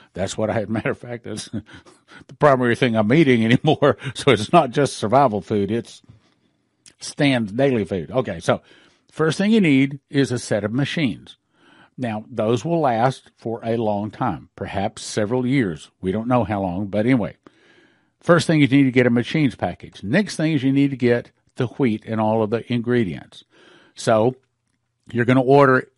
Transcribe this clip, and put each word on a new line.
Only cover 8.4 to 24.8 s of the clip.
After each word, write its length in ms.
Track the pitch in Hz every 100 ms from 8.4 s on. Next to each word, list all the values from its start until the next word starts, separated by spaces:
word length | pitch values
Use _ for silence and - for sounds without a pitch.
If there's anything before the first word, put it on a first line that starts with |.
so 220 | - 107 - _ _ _ _
first 260 | - 156 -
thing 140 | 202
you 80 | 226
need 400 | 170 135 139 143 _
is 220 | 143 123
a 60 | 123
set 260 | - 110
of 80 | 101
machines. 640 | 123 139 - 135 71 - - _ _ _ _ _ -
Now, 280 | 123 107 -
those 360 | 113 110 120
will 160 | 160 170
last 500 | 143 113 127 135 - _
for 240 | 117 117
a 120 | 117 117
long 340 | 107 104 104
time, 380 | - 127 76 - -
perhaps 460 | 92 98 104 -
several 440 | - - 104 127 123
years. 440 | 139 101 76 - _
We 120 | 92
don't 160 | 101 117
know 160 | 123
how 180 | 104 101
long, 260 | 95 87 101
but 180 | 104 113
anyway. 300 | 131 92 - - _ _ _ _ _ _ _
First 260 | - 170 -
thing 140 | 156
is 120 | 135
you 60 | 139
need 60 |
to 60 | 135
get 160 | 123 123
a 40 |
machines 440 | 120 117 160 139
package. 480 | - 92 82 - -
Next 340 | 98 165 202 -
thing 160 | 156
is 120 | 151
you 80 | 131
need 180 | 135 139
to 60 | 131
get 340 | 120 120 - _ _
the 140 | - 123
wheat 360 | - 123 107
and 160 | - 110
all 220 | 107 113
of 80 | 107
the 200 | 113 -
ingredients. 760 | 123 113 123 98 71 - - _ _ _ _ _
So 420 | - - 110 117 - _ _ _ _